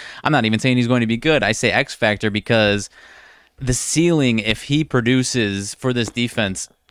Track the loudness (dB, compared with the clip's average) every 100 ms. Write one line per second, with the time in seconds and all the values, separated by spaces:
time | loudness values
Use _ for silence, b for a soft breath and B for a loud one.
0 | B B 0 2 2 2 2 2 2 2
1 | 0 0 2 2 2 0 0 0 -2 -2
2 | -2 0 -2 -2 0 2 2 2 -4 B
3 | B B B B B B -4 -4 -2 0
4 | 2 4 2 2 0 -4 -2 -2 0 0
5 | 2 2 0 0 0 -2 -6 -6 -4 -2
6 | -4 -4 -4 -2 -4 -4 -12 _ _